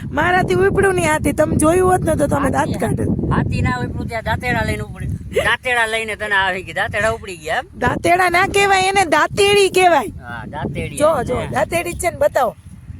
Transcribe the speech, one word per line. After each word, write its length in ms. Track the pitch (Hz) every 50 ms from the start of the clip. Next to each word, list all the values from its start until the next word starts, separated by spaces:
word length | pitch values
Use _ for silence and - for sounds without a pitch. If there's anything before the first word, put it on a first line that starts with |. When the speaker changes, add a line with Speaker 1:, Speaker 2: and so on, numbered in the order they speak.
| -
Speaker 1:
<laughs> 80 | -
મારાથી 440 | - 285 320 359 359 370 359 - 370
ઉપડ્યું 400 | 359 381 403 392 381 392 392 370
નહીં 140 | 359 339 302
હાથી. 240 | 311 302 311 294 -
તમે 220 | - 302 320 -
જોયું 360 | - 311 311 349 370 370 370
હોત 100 | 370 370
ને 140 | - 330 311
તો 120 | - 294
તમે 0 |
દાંત 280 | - 294 277 277 262 -
Speaker 2:
હાથી, 180 | - 311 - -
Speaker 1:
કાઢો. 540 | - 233 214 - - 107 - - - -
Speaker 2:
હાથી 340 | - - - - - - -
ના 160 | - 240 247
ઉપડ્યું 300 | 247 247 - - - -
ત્યાં 160 | - 226 226 208
દાંતેડા 420 | 214 233 226 247 247 240 226 220
લઈને 180 | 214 214 214 214
ઉપડી. 240 | 208 - - - - - - -
દાંતેડા 580 | - - 403 - 208 233 - - 254 247 240 226
લઈને 300 | 220 226 220 226 220 208
તને 200 | 185 214 214 208
આવી 280 | 190 190 190 180 190 170
ગઈ, 100 | 165 156
દાંતેડા 360 | 185 208 226 185 208 208 220
ઉપડી 280 | 226 - 214 196 180
ગયા 200 | 160 151 151 175
એમ? 220 | 247 247 - - 214
Speaker 1:
દાંતેડા 500 | 240 247 294 - - 339 349 370 370 349
ના 180 | 339 349 392
કહેવાય 340 | 381 - 403 403 392 392 381
એને, 240 | 381 381 392 403 381
દાંતેડી 640 | 302 320 302 320 330 - - 392 403 415 403 392 370
કહેવાય. 520 | 370 370 370 349 330 - 415 - - -
Speaker 2:
હા, 240 | - 120 120 - -
દાંતેડી. 520 | - - - - - - - - 156 -
Speaker 1:
જો, 260 | - - - 330 - -
જો, 120 | - 247
Speaker 2:
હા. 100 | - -
Speaker 1:
દાંતેડી 480 | 143 - 254 311 - 339 339 339 349 339
જ 60 | -
છે 100 | - 339
ને, 80 | 311
બતાવો. 380 | 277 285 302 - 302 254 202 160 - - - - - - - -